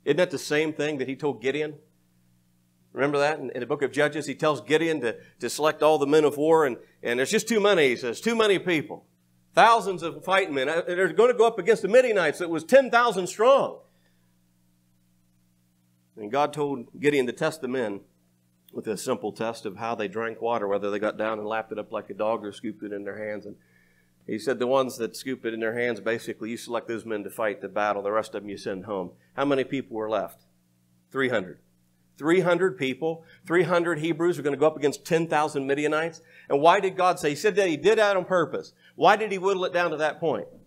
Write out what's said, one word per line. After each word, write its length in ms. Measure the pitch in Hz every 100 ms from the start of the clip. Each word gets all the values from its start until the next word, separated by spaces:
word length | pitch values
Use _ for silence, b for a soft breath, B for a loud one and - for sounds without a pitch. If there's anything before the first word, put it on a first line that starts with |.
Isn't 120 | - 147
that 140 | 180
the 80 | 139
same 340 | - 151 156
thing 260 | 151 147 147
that 100 | 127
he 80 | 135
told 260 | 151 117
Gideon? 320 | 123 143 151 151 _ _ _ _ _ _ _ _ _ _ _
Remember 260 | - 139 147
that 220 | 143 156
in, 100 | 131
in 100 | 127
the 60 | 120
book 160 | 147
of 100 | 131
Judges? 340 | 131 147 151 147
He 80 |
tells 260 | 127 156 139
Gideon 380 | - 156 165 156
to, 160 | 120 101 B B
to 100 | 120
select 320 | - 151 151
all 160 | 151 151
the 80 | 139
men 180 | 156
of 120 | 147 143
war, 280 | 151 160
and, 120 | 143 - B B
and 160 | - 120
there's 120 | 135
just 180 | 214 -
too 120 | 226
many, 280 | 202 190 139
he 80 | 117
says, 240 | 123 110
too 160 | 226 233
many 220 | 214 180
people. 460 | 185 160 123 87 _ _ _ _ _
Thousands 480 | - 208 233 196 180
of 220 | 165 147
fighting 300 | 165 190 185
men. 140 | 139 131
Uh, 140 | 165 175
they're 260 | 175 185
gonna 220 | 160 240
go 120 | 202 233
up 120 | -
against 240 | 180 208
the 60 | 185
Midianites 500 | 240 254 208 160 143
that 100 | 175
was 160 | 160
ten 260 | - 269 254
thousand 360 | 233 240 190 180
strong. 540 | - 233 269 131 - _ _ _ _ _ _ _ _ _ _ _ _ _ _ _ _ _ _ _ _ _ _ _ -
And 160 | 104
God 220 | 131 147
told 320 | 151 147 135 117 -
Gideon 280 | 143 143 123
to 60 |
test 280 | 117 160 156
the 80 | 123
men 320 | 131 110 98 - _ _ _ _ _ _
with 140 | - 110
a 100 | 98
simple 360 | - 120 107
test 320 | 101 113 113
of 120 | 107 95
how 180 | 113
they 140 | 113 104
drank 320 | 104 113 101
water, 280 | 113 120 101
whether 220 | 101 101
they 80 | 101
got 180 | 107 101
down 220 | 110 110
and 100 | 104
lapped 240 | 110 110
it 60 | 104
up 140 | 104
like 180 | 104 101
a 40 |
dog 300 | 98 107 113
or 80 | 104
scooped 300 | 101 110 101
it 100 | 104
in 120 | 101
their 140 | 101 101
hands. 280 | 107 104 101
And 100 | - b b b b b b -
he 120 | 110
said 200 | 135 120
the 80 | 123
ones 320 | 135 131 113
that 180 | 110 -
scooped 300 | 135 127 117
it 80 |
in 60 | 113
their 180 | 113 120
hands, 220 | 120 110
basically, 500 | 101 117 117 107 110
you 60 | 117
select 320 | - 117 113
those 180 | 113 101
men 160 | 107
to 60 | 98
fight 320 | - 110 98
the 60 | 98
battle. 340 | 98 104 101
The 100 | 101
rest 220 | 110 107
of 80 | 104
them 80 | 101
you 80 | 98
send 260 | 120 95
home. 280 | 104 98 90 b b
How 100 | -
many 200 | 143 139
people 320 | 123 135 123 110
were 140 | 107
left? 320 | 107 85 - _ _ _ _ _ _ _
Three 180 | 131 131
hundred. 320 | 113 90 73 _ _ _ _ _ _
Three 220 | 143 180
hundred 360 | 175 170 185 -
people, 460 | 135 127 160 165 B B -
three 160 | 170
hundred 360 | 170 175 170 156
Hebrews 400 | 160 156 170 147
are 40 |
gonna 140 | 143 135
go 100 | 156
up 100 | 156
against 300 | 143 135 -
ten 220 | 165 170
thousand 380 | 156 151 147 135
Midianites? 560 | 139 147 151 165 165 B B B
And 120 | 143
why 200 | 160 196
did 160 | 190 180
God 220 | 180 170
say? 120 | 156
He 60 | 143
said 200 | 214 190
that 120 | 190
he 80 | 147
did 220 | 170 220
that 180 | 208 196
on 80 |
purpose. 480 | 175 185 143 104 - b b
Why 220 | - 160 208
did 160 | 214
he 60 | 196
whittle 260 | 185 190
it 80 | 180
down 200 | 175 175
to 60 | 151
that 200 | 151 -
point? 300 | 165 113 - -